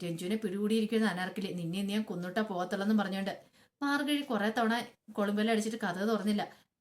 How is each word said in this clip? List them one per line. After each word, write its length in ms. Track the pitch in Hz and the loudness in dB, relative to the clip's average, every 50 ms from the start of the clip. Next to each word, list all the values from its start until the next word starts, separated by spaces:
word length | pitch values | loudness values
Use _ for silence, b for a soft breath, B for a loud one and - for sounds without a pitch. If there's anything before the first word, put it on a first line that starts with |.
| 175 | -4
രഞ്ജുവിനെ 320 | 170 165 165 180 180 214 | -4 -4 -2 -2 -2 -2
പിടികൂടിയിരിക്കുന്ന 680 | 220 220 196 185 202 208 208 220 226 214 214 233 220 220 | 0 -2 -2 -2 0 2 2 4 2 2 2 2 2 4
അനാർക്കലി, 480 | 202 175 180 185 185 185 - 190 190 - | 2 2 0 -2 -4 -4 -4 -4 -4 -4
"നിന്നെ 260 | 175 170 165 175 196 | -4 -4 -4 -2 -2
ഇന്ന് 140 | 202 196 202 | -2 0 0
ഞാൻ 80 | 220 | -2
കൊന്നിട്ടാ 400 | 214 - 190 175 175 180 - 226 | -2 -2 -4 -6 -6 -4 -2 -2
പോകത്തുള്ളെന്നും" 560 | 214 214 190 175 180 - 208 190 196 208 220 | -2 -2 -2 -2 -2 -2 -2 -2 2 4 4
പറഞ്ഞുകൊണ്ട് 440 | 214 196 185 190 196 196 196 - - b b b b b b _ - | 4 2 2 -2 -2 -4 -4 -6 -8 b b b b b b _ -4
മാർഗഴി 400 | 285 285 285 285 294 285 294 285 | -2 0 0 2 2 2 0 0
കുറെ 280 | 285 - 247 202 202 220 | 0 0 0 0 0 2
തവണ 360 | 220 247 233 220 233 240 226 - - _ _ - | 2 2 2 2 2 0 -2 -6 -12 _ _ -8
കോളിംഗ് 260 | 214 - 202 202 208 | -4 -2 0 0 0
ബെൽ 140 | 208 214 226 | 2 2 2
അടിച്ചിട്ട് 260 | 226 214 208 220 226 | 2 2 2 0 -2
കഥ 260 | 233 - 185 175 185 202 | -2 -2 -2 -2 0 0
തുറന്നില്ല. 640 | 220 220 202 190 214 208 208 - - - - _ _ _ _ | 2 2 2 2 2 2 0 0 -4 -8 -16 _ _ _ _